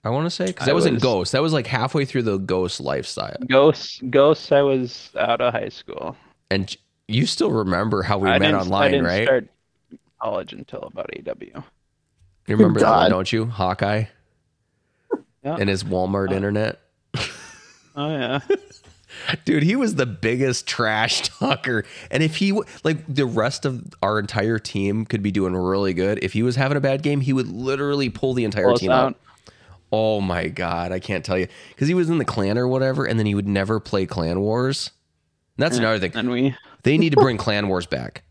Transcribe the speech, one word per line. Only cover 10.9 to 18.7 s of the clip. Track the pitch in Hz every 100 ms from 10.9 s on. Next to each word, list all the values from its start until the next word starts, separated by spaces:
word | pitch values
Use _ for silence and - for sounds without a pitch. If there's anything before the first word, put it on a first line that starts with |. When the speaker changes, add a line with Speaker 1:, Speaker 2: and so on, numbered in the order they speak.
| - - -
Speaker 2:
A |
W. | - - - - - _ _ _ _ _ _ _ -
Speaker 1:
You | 107
remember | 104 107
that | 107
one, | 110 90
Speaker 3:
God. |
Speaker 1:
don't | 92 95
you? | 110 113
Hawkeye? | 104 92 92 101 107 110 _ _ _ _ _ _ _ _ _ _ - _ _
Speaker 2:
Yeah. | 139 165
Speaker 1:
And | 101
his | 95
Walmart | 98 92 92 98 95
Speaker 2:
Uh, | 95
Speaker 1:
internet? | 101 104 110 - _ _ _ - - - - - - _ _ 143
Speaker 2:
Oh, | 147
yeah. | 151 120 135 -
Speaker 1:
<laughs> | 403 -